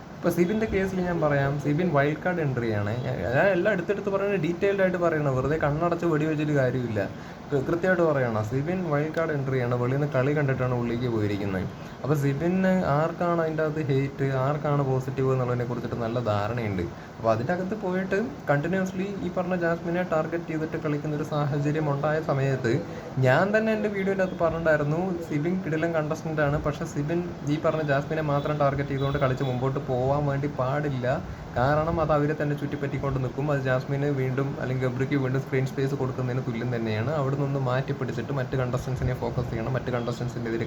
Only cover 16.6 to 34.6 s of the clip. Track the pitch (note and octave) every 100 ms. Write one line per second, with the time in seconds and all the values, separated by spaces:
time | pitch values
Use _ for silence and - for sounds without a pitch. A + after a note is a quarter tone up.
16.6 | A2 F#2 E2+ - - - A2+ A2 C#3+ F3+
17.6 | F#3+ G#3+ F#3 F#3 F#3 G3 B3 - - C#3+
18.6 | E3 F#3+ F#3 F#3 G3+ G3 F3+ F#3 F3 F3
19.6 | E3+ E3+ F3 F3 F3+ D#3 E3 E3+ E3 D#3
20.6 | D#3 D#3 D#3 D3 D#3 D3 D3+ D3 D3 D3
21.6 | D3 D#3 D3 C#3 D3+ D#3+ D#3+ C#3 C#3 C3
22.6 | A2+ C#3+ - - - C3 B2+ D3 G3+ G#3+
23.6 | A3 G#3+ G#3 G3 F#3+ F#3+ F#3 - E3 E3
24.6 | E3 D3+ D3 D#3+ F#3+ E3+ - D3 E3 F#3
25.6 | D#3 D#3+ E3+ D#3+ D3+ D#3 E3 D#3 C#3+ D3+
26.6 | D3+ C#3+ - C#3+ D3 E3+ F3 - C#3+ D3+
27.6 | D#3+ D#3 D3 C#3 C#3+ D#3+ D3+ C#3+ D3 D3
28.6 | C#3 C#3 C#3+ C3+ C#3 C#3+ C3 C3 C3+ B2
29.6 | C3 C3+ C3+ B2+ C3 C#3+ D3 C#3 C#3+ C#3+
30.6 | B2+ D3 D3+ B2+ B2 E3 - - - A#2+
31.6 | C3+ D3+ D#3+ E3+ D3+ D3 D3 D3+ D3 C#3+
32.6 | C#3+ C#3+ C#3 C#3 C#3 C3 B2+ - D3+ C#3
33.6 | C3 C3 C3+ C#3 D3 C3+ C3 C3 C#3 -